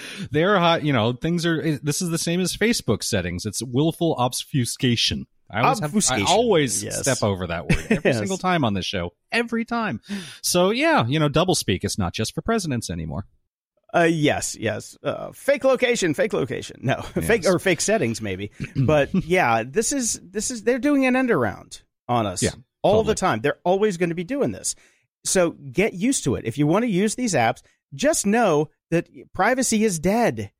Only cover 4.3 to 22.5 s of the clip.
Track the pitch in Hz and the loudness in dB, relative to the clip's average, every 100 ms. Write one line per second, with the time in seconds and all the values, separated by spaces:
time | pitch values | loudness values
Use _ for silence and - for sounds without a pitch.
4.3 | - - 143 117 - 127 117 - - 127 | -2 -4 -2 -2 0 0 2 0 -2 -8
5.3 | _ - 101 131 254 151 208 - 127 101 | _ -8 0 0 2 0 0 0 0 2
6.3 | 190 247 180 139 101 104 - 143 127 113 | 4 4 4 2 -2 -4 -4 -2 0 0
7.3 | 95 90 85 - 156 - 202 196 120 101 | 0 -4 -6 0 -2 2 0 2 0 -2
8.3 | 175 180 175 123 98 85 98 87 _ - | -2 0 2 2 0 -2 -4 -6 _ -6
9.3 | 226 233 226 226 233 214 113 - 202 160 | -4 -2 -4 -4 -4 -4 -6 -8 -10 -10
10.3 | - - 180 180 233 320 294 120 151 147 | -8 0 2 2 2 2 2 2 2 2
11.3 | 135 - 151 - 92 98 - 87 - 110 | 2 2 0 0 -2 -2 -2 -4 -2 -6
12.3 | - - 226 170 123 - 85 80 71 - | -6 -4 -2 -2 -6 -6 -8 -6 -8 -10
13.3 | _ _ _ _ _ _ 175 170 165 147 | _ _ _ _ _ _ 2 2 4 2
14.3 | 92 - - 110 107 - - 156 - 101 | 2 -4 -4 -4 -4 -10 -10 -8 -6 -8
15.3 | - - 285 262 262 247 240 180 151 202 | -10 0 2 4 2 2 2 0 0 0
16.3 | 180 139 - - - 120 - - 175 160 | 0 -2 -4 -10 -6 -4 -2 -4 -4 0
17.3 | 233 180 175 190 170 - 214 120 113 107 | 2 4 2 2 0 2 0 0 -2 -6
18.3 | 92 104 - - - 131 151 139 190 156 | -6 -8 -10 -8 0 4 4 2 0 0
19.3 | 180 135 113 117 151 226 285 233 - 170 | 2 4 2 0 -2 -2 -2 -2 -6 -8
20.3 | 202 208 247 208 254 277 285 262 254 254 | -8 -6 -4 -2 0 2 2 4 2 2
21.3 | 180 113 87 - - _ _ - 123 104 | 2 0 -4 -14 -20 _ _ -2 0 0
22.3 | 90 101 | 0 -2